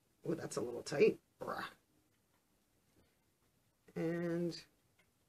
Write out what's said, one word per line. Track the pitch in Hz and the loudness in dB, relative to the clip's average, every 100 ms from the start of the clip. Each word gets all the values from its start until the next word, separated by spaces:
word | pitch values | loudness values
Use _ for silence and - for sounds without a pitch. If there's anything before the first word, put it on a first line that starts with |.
| _ _ - | _ _ -4
Oh, | - | -4
that's | 131 - | -4 -4
a | |
little | 120 120 | -4 -6
tight. | - 143 123 - - _ | -4 6 6 6 -8 _
Bruh. | - - - - _ _ _ _ _ _ _ _ _ _ _ _ _ _ _ _ _ _ _ _ - 175 | -6 -6 -8 -12 _ _ _ _ _ _ _ _ _ _ _ _ _ _ _ _ _ _ _ _ -10 -2
And | 165 170 175 170 175 165 - _ _ _ _ _ | 0 0 0 0 0 -4 -14 _ _ _ _ _